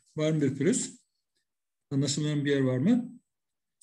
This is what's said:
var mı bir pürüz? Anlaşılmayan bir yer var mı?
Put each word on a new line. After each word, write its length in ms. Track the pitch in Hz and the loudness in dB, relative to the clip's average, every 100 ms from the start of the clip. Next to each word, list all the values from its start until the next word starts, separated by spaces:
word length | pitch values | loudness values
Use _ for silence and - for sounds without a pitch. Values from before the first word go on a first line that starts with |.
| _ 156 | _ -4
var 160 | 156 | 0
mı 100 | 156 | 2
bir 140 | 139 - | 0 0
pürüz? 420 | 147 247 - - _ _ _ _ _ _ _ _ - | 0 0 -4 -12 _ _ _ _ _ _ _ _ -6
Anlaşılmayan 540 | 139 143 160 151 147 143 | -2 0 0 -2 -2 0
bir 60 | |
yer 80 | 139 | 2
var 180 | 131 127 | 2 2
mı? 420 | 170 247 - - _ _ _ _ _ _ | 2 2 0 -12 _ _ _ _ _ _